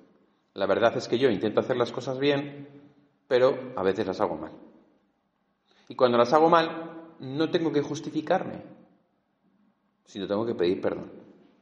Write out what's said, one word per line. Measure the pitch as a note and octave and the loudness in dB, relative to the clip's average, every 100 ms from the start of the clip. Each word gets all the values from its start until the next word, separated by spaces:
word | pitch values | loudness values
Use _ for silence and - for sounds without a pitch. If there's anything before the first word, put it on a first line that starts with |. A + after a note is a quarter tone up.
| _ _ _ _ _ | _ _ _ _ _
La | - F#2+ | -6 0
verdad | F#2+ A2+ B2 | 2 2 0
es | A#2 | -2
que | A#2 | 0
yo | C3 | 2
intento | G2 G#2+ A2 | 2 0 0
hacer | A2 B2+ | 0 -2
las | A#2+ | -2
cosas | - A#2+ C3 | -4 -8 -2
bien, | C#3+ C#3+ D3 - - - - _ _ _ _ | 0 0 -4 -12 -18 -20 -20 _ _ _ _
pero | B2 B2+ - - - | 4 4 2 -6 -2
a | |
veces | F#2+ F#2 F#2 | 0 0 -2
las | F#2 | 0
hago | G2 D#2 | -2 -2
mal. | D#2 - - - _ _ _ _ _ _ _ _ _ _ - | -10 -16 -20 -20 _ _ _ _ _ _ _ _ _ _ -18
Y | B2+ | 2
cuando | B2 A#2+ | 4 6
las | A#2+ | 6
hago | D#3 E3 | 6 6
mal, | E3+ D#3+ - - - - - | 6 4 -4 -12 -14 -18 -16
no | C3 C#3 D#3+ | -10 -4 0
tengo | F3 E3 | 0 0
que | C#3+ | 0
justificarme, | C#3 C#3+ D#3 D#3 - E3+ - F2+ - - - _ _ _ _ _ _ _ _ _ _ _ _ | -2 -6 -6 -8 -2 -2 -2 -10 -16 -20 -20 _ _ _ _ _ _ _ _ _ _ _ _
sino | G#2+ F#2+ | -10 -4
tengo | G2+ A#2 | -2 -2
que | G#2+ | 0
pedir | F2 G2 | 0 0
perdón. | G#2 - - - - - _ _ | -2 -6 -10 -18 -20 -20 _ _